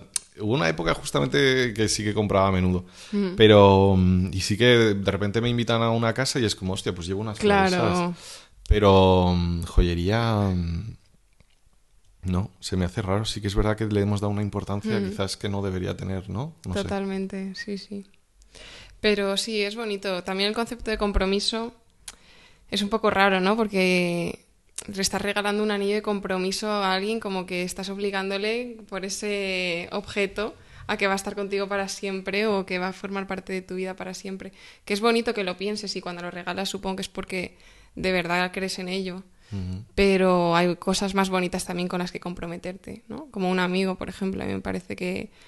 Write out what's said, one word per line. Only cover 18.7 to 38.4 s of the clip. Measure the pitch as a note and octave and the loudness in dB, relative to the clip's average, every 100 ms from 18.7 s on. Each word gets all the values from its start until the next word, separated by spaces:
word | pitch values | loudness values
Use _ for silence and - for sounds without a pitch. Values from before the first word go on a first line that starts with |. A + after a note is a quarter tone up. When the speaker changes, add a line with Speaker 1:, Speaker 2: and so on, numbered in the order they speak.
| - - - | -20 -20 -2
Speaker 2:
Pero | G#3+ G3+ G3 G3 | 0 2 0 -2
sí, | A3+ A3 | -2 -2
es | G3+ | -2
bonito. | A3 A3+ G3 G3 F3+ | -4 -6 -4 -4 -4
También | F3+ F#3+ G3+ | -4 -2 0
el | |
concepto | A3 A#3 A#3 - | -2 -4 -6 -4
de | A3 | -2
compromiso | G#3 G3 F#3+ G3 - A3+ A#3 - _ _ - - - - - - - | 0 2 2 0 -2 -4 -6 -12 _ _ -20 -20 -20 -20 -20 -20 -8
es | G3+ | -4
un | G3+ | -2
poco | G#3+ A3 | 0 2
raro, | F#3+ G3 F#3+ | 4 4 4
¿no? | F#3 A3 | 2 2
Porque | G#3+ G3 F#3 F3+ F3 E3+ E3+ - _ _ _ - - | 0 2 2 2 2 -2 -4 -8 _ _ _ -16 -10
le | G3 | -4
estás | G3 F#3+ | -4 -2
regalando | G3 G3+ G3+ G#3 | -2 -2 -2 0
un | G#3+ | 0
anillo | G3+ G3+ | 0 0
de | G#3 | -2
compromiso | G#3 G#3 F#3+ F#3 F#3 F#3+ G#3+ | -2 -4 -2 -2 -2 -4 -2
a | G#3 F#3+ | -2 0
alguien, | F#3 G3+ A3+ | 0 -2 -4
como | G#3 F#3+ F#3 | -4 -6 -4
que | F3+ | -6
estás | F3+ - F#3+ | -6 -6 -8
obligándole | G3 G3+ G3 F#3+ G3 G#3 A#3 B3 A3 G#3 | -4 -4 -4 -4 -4 -4 -4 -6 -14 -12
por | F#3+ | -10
ese | G3 G3 G#3 G3+ F#3+ F#3 F3+ E3+ F3+ | -8 -6 -4 -4 -4 -4 -4 -4 -6
objeto | G3+ - G#3+ G3 G3+ A3 - - - - | -8 -6 -2 -2 -2 -6 -8 -20 -16 -6
a | G#3+ | 0
que | G3+ | 0
va | |
a | G3 | 0
estar | G3+ | -4
contigo | G3+ G3 G3 G3 | -6 -4 -4 -2
para | G3+ F#3+ | -4 -4
siempre | - G3 F#3+ F#3+ G3 A3 | -6 -6 -6 -4 -2 0
o | G3 F#3 | 0 -2
que | F3+ | -4
va | F#3 | -4
a | |
formar | F#3 G3 G3 F#3+ | -6 -8 -8 -6
parte | F#3+ - | -8 -6
de | F#3+ | -8
tu | F#3 F#3 | -6 -8
vida | F#3 F#3 | -6 -8
para | F#3 | -10
siempre. | F#3 G3 F#3+ F#3+ - - - | -10 -10 -12 -12 -18 -20 -20
Que | - | -4
es | G3+ | 0
bonito | A#3 A#3 A3+ | 4 2 0
que | A3 | -2
lo | F#3 F3+ | -4 -4
pienses | G3 G#3+ G3 F#3+ | -6 -6 -6 -8
y | |
cuando | F3+ F3 | -8 -10
lo | F3 | -10
regalas | F3 F3 F3+ G3 | -10 -8 -6 -4
supongo | G3 F#3+ F#3+ | -4 -6 -6
que | |
es | F#3+ | -8
porque | - - F#3 F3+ - - - - - | -10 -8 -6 -8 -12 -20 -20 -18 -4
de | F3+ | 0
verdad | F#3 E3+ F3 | 0 0 0